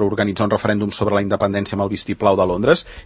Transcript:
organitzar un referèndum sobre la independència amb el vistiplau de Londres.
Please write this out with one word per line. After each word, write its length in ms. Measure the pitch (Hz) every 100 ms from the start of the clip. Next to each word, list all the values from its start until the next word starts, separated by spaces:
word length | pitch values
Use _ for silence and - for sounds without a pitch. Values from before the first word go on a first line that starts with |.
organitzar 420 | 101 104 104 95 107
un 60 |
referèndum 380 | 104 107 104 104
sobre 240 | - 104 101
la 60 | 101
independència 480 | 101 101 101 98 98
amb 80 |
el 60 | 98
vistiplau 480 | 98 - 98 104 95
de 80 | 92
Londres. 400 | 90 120 175 - -